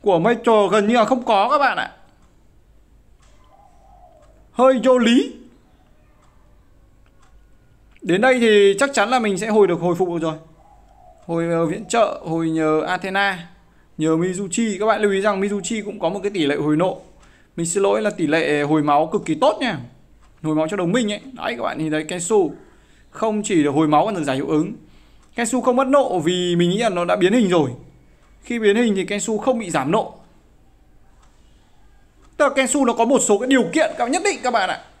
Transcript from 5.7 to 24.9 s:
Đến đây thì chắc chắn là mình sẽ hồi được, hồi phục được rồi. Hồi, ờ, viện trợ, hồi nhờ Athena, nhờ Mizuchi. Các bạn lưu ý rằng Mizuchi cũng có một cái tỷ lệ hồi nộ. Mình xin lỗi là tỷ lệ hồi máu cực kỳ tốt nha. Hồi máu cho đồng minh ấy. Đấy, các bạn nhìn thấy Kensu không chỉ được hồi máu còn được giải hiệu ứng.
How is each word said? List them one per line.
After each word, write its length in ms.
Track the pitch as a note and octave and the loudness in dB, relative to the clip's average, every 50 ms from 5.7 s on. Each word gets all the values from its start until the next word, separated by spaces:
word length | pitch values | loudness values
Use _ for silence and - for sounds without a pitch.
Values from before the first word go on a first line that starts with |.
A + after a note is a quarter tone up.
| _ _ _ _ _ _ _ _ _ _ _ _ _ - _ _ _ _ _ _ _ _ _ _ _ _ _ _ _ _ - - - - _ _ - _ _ _ _ _ _ _ _ - | _ _ _ _ _ _ _ _ _ _ _ _ _ -20 _ _ _ _ _ _ _ _ _ _ _ _ _ _ _ _ -20 -20 -20 -20 _ _ -20 _ _ _ _ _ _ _ _ -14
Đến 200 | - G3 E3+ F#3+ | -4 -2 0 2
đây 180 | A3+ C4 B3+ B3+ | 4 4 4 4
thì 360 | A#3 A3+ G#3+ G#3 G3+ G3 G3 - | 4 6 6 6 6 6 4 4
chắc 100 | C#4 C4+ C#4 | 0 0 2
chắn 160 | A#3 G3+ A3 | 0 0 2
là 100 | B3+ B3+ | 0 0
mình 180 | A3 G#3+ G3 F3 | 0 0 -2 -2
sẽ 100 | G#3 A3+ | -2 0
hồi 200 | G#3+ A3 G3+ F3+ | 4 4 4 4
được, 120 | F3 D#3 | 2 0
hồi 160 | D#3+ F3+ F3 | 0 -2 0
phục 140 | E3+ F#3 F3 | 0 -2 -2
được 100 | E3+ E3+ | -2 -4
rồi. 160 | D#3+ D#3+ D#3 D#3 - - - _ - - - - - _ - _ - - - - - | -4 -4 -6 -8 -14 -20 -20 _ -20 -20 -20 -20 -20 _ -20 _ -20 -20 -20 -20 -10
Hồi, 240 | - E3 E3 E3 E3+ | -6 -4 -4 -2 -2
ờ, 160 | E3+ E3 E3+ | 0 0 0
viện 200 | D#3 F3 G#3+ A3 | -2 -4 -6 -8
trợ, 360 | - B3 A#3 A3 - - - - | -4 0 2 2 0 0 -8 -8
hồi 240 | F3+ D#3+ E3 E3 D#3+ | -6 -4 -2 -2 -2
nhờ 320 | D#3+ D#3+ D#3+ D#3 D#3 D#3 | -2 0 0 0 0 0
Athena, 680 | D3+ E3 F3+ F3+ F3+ F#3+ F#3+ G3 G3+ G3+ F#3+ F3 E3+ - - _ _ _ _ _ _ _ _ - | 0 -2 -4 -6 -6 -4 -2 0 0 0 -2 -6 -12 -18 -20 _ _ _ _ _ _ _ _ -4
nhờ 120 | D#3 D#3+ | -2 0
Mizuchi. 680 | D#3+ D#3+ E3+ F#3 F#3 F#3 G3+ F#3 - - A#3 A3 G3+ F3+ | 0 0 0 -2 -4 -6 -8 -6 -4 -2 -2 -2 -2 -2
Các 60 | G#3 | 0
bạn 160 | A3 G#3 G#3 | 0 0 2
lưu 100 | G#3+ G#3 | 0 0
ý 100 | G3 F#3+ | 0 0
rằng 200 | G3 G#3+ G3+ F#3+ | 0 -2 0 0
Mizuchi 440 | G3 G3+ G#3 G3+ F3+ - A#3 A3 F#3+ | -2 -2 -4 -6 -6 -6 -6 -6 -8
cũng 140 | G3+ F#3+ G3+ | -10 -10 -4
có 100 | - D#3+ | -4 -4
một 100 | F#3 G3+ F3+ | -4 -4 -8
cái 80 | G#3 | -6
tỷ 140 | G#3 F#3+ D#3 | -2 -2 0
lệ 100 | C#3 D3 | 0 0
hồi 220 | D3 D3 D3+ D3+ D#3 | -2 0 0 0 0
nộ. 240 | F3 F#3 E2+ - - - - - - - - _ _ _ _ | 0 -2 -2 -6 -14 -20 -20 -20 -20 -20 -20 _ _ _ _
Mình 100 | - E3+ | -8 -6
xin 180 | E3 - G3+ G3 | -4 -2 0 0
lỗi 180 | G3 G3+ A3 | 0 0 0
là 80 | G#3+ G#3 | -2 -4
tỷ 180 | G3+ - E3+ D3 | -2 -2 -2 0
lệ 340 | D3+ E3 D#3 D3 D3 D3 | 0 0 0 0 0 0
hồi 220 | D3 C#3+ D#3 D#3 D3 | 0 0 0 0 2
máu 240 | D3+ D3 C#3+ D#3 D#3+ | 2 2 2 2 0
cực 180 | E3 G3+ D#3 | -2 -4 -2
kỳ 100 | - D#3 | -4 -2
tốt 220 | D3+ B3 D4 D#4 - | 2 2 0 2 0
nha. 200 | C#4 A#3+ F#3+ C3 A#2+ A#2+ - - _ _ _ _ _ _ _ _ - | -4 -6 -6 -6 -10 -16 -20 -20 _ _ _ _ _ _ _ _ -6
Hồi 120 | D#3 D#3 | -4 -2
máu 120 | D3+ D#3 D#3+ | -2 -2 -2
cho 100 | G3+ G3+ | -2 -2
đồng 140 | F3+ E3+ | -2 0
minh 200 | F#3 B3+ A#3+ G#3 | 0 0 0 -2
ấy. 100 | G#3 - - - - | -4 -6 -10 -16 -14
Đấy, 220 | - - - A#3+ A#3 | -8 -8 -6 -6 -4
các 60 | - | -6
bạn 140 | - - - | -6 -6 -6
nhìn 140 | D#3 D#3 | -6 -4
thấy 120 | D3+ D#3 D#3 | -4 -4 -6
Kensu 500 | D#3 F3+ F3+ F3 - A3+ G#3 F#3 D3 - - - - _ _ _ _ _ _ _ _ | -6 -8 -10 -4 0 2 2 2 0 -4 -10 -20 -20 _ _ _ _ _ _ _ _
không 340 | _ - - A3+ G#3+ G#3 G3+ | _ -6 -4 -2 -2 -4 -4
chỉ 200 | - G#3 E3 D3 | 0 0 2 2
được 80 | D3 | 2
hồi 160 | C3 D3 D#3+ D3+ | 2 2 2 4
máu 180 | D3+ D3 E3+ | 4 2 2
còn 100 | G#3+ G#3 | 2 -2
được 80 | F3+ D3+ | -4 -4
giải 120 | C#3 C3 | -4 -4
hiệu 120 | C3 D3 - | -4 -4 -2
ứng. 260 | D#3+ D3+ E3+ G3 A#3 - - - | -2 -2 -2 -2 -8 -14 -18 -20